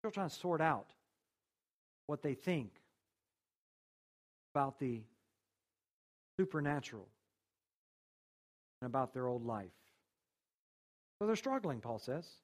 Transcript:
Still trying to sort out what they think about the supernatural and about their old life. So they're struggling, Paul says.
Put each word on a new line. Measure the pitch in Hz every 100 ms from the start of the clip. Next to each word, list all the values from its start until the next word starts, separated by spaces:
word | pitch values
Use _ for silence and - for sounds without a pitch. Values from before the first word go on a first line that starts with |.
Still | 220
trying | 202 180
to |
sort | - 180 165
out | 160 127 - - _ _ _ _ _ _ _ _ _ _ -
what | 147
they | 151
think | 131 - 170 110 - _ _ _ _ _ _ _ _ _ _ _ _ _ _ _ _ _
about | 147 135 135
the | 135 117 110 _ _ _ _ _ _ _ _ _ _ _ _ -
supernatural | 190 160 147 143 - 110 92 _ _ _ _ _ _ _ _ _ _ _ _ _ _ _ _ _
and | 127
about | 131 127
their | 131 127
old | 123
life. | 117 110 92 - _ _ _ _ _ _ _ _ _ _ _ _ _ _
So | 208
they're | 214
struggling, | 269 269 196 123
Paul | 117 113
says. | - 143 170 -